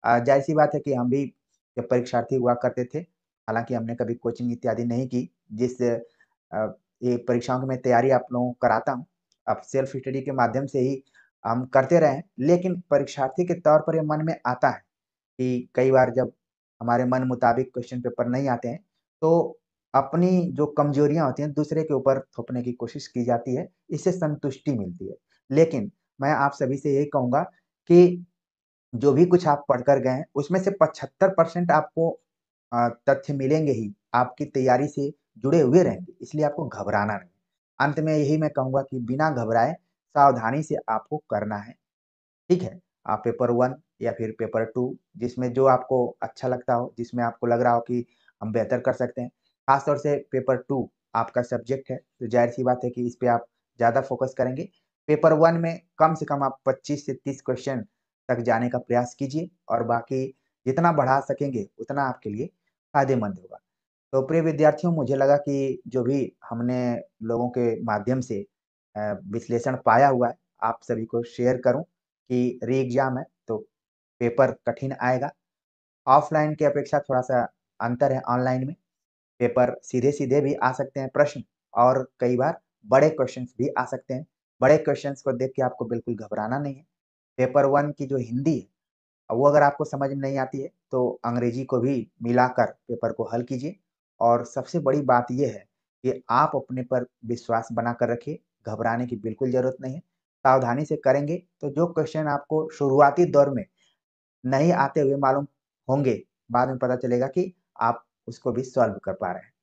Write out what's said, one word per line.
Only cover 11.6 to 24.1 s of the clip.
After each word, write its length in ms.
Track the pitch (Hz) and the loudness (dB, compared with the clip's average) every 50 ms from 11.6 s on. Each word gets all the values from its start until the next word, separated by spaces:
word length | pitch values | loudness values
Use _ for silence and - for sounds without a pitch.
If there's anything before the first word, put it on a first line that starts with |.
| 127 | -4
करते 340 | 127 - 135 131 135 170 170 | 0 2 2 2 4 4 4
रहे 140 | 156 147 127 | 4 4 2
हैं, 160 | 139 170 _ _ - | 0 -6 _ _ -4
लेकिन 440 | 123 147 175 175 175 190 180 175 - _ | 2 2 2 2 2 -2 -4 -4 -2 _
परीक्षार्थी 540 | 147 139 139 - - - 135 131 - - 175 | 2 2 2 0 -4 -4 -4 -4 -2 -4 -2
के 100 | 180 175 | -2 -2
तौर 260 | 175 - 156 151 156 | 0 4 4 4 4
पर 140 | 151 - 160 | 4 2 -2
ये 80 | 160 156 | -2 0
मन 220 | 151 151 156 156 | -2 -2 -2 -2
में 160 | 160 160 - _ | -4 -4 -4 _
आता 220 | 123 127 - - 139 | -4 -2 0 0 0
है 140 | 120 - _ _ _ _ _ _ _ _ _ _ _ _ | 0 0 _ _ _ _ _ _ _ _ _ _ _ _
कि 300 | 127 127 127 123 123 - _ | -2 -2 -2 -4 -6 -4 _
कई 160 | - 127 131 | 2 2 4
बार 200 | 131 131 127 123 | 6 6 4 4
जब 220 | 117 123 127 113 - _ _ _ _ _ _ _ _ _ | 2 -2 -2 -2 -4 _ _ _ _ _ _ _ _ _
हमारे 240 | 117 120 120 120 127 | -2 0 0 2 2
मन 180 | 123 127 127 127 | 2 0 0 0
मुताबिक 500 | 127 127 120 123 120 117 120 131 131 _ | -2 -2 2 2 2 2 2 -2 -4 _
क्वेश्चन 260 | 127 120 - 131 127 | -10 -10 -8 -8 -6
पेपर 260 | 123 123 120 - 123 | -6 -6 -4 -4 -2
नहीं 220 | 120 123 131 139 139 | -2 -2 -2 0 -2
आते 200 | 123 120 - 120 | -2 -2 -4 -8
हैं, 160 | 123 175 _ _ _ _ _ _ _ _ - | -10 -10 _ _ _ _ _ _ _ _ 2
तो 360 | 160 165 170 160 - - _ _ _ _ _ _ _ - | 2 4 4 2 0 -6 _ _ _ _ _ _ _ 0
अपनी 580 | 135 139 - - 165 175 180 185 180 170 180 131 | 0 0 2 0 2 2 4 4 2 0 -2 -2
जो 140 | 127 151 | -2 -2
कमजोरियां 600 | 147 147 - 147 147 143 139 147 147 147 165 160 | -2 0 0 0 2 2 2 2 2 2 2 0
होती 160 | 131 123 - 143 | 0 -2 -2 -6
हैं, 100 | 151 143 | -6 -2
दूसरे 320 | - 151 147 160 156 156 | -4 -4 -2 -2 -4 -2
के 100 | 156 147 | -2 -2
ऊपर 260 | 131 131 135 135 135 | 0 2 2 2 0
थोपने 420 | - _ _ - 120 - 127 123 123 | -2 _ _ -14 -12 -8 -8 -6 -6
की 100 | 123 120 | -6 -8
कोशिश 340 | - 123 117 - 151 - | -8 -10 -10 -10 -12 -16
की 180 | - _ 123 120 | -10 _ -6 -2
जाती 300 | 120 120 117 - 135 123 | 0 -2 -2 -2 -4 -6
है, 140 | 135 175 - _ _ _ _ | -6 -6 -8 _ _ _ _
इससे 220 | - 151 - 190 | -10 -4 -2 -2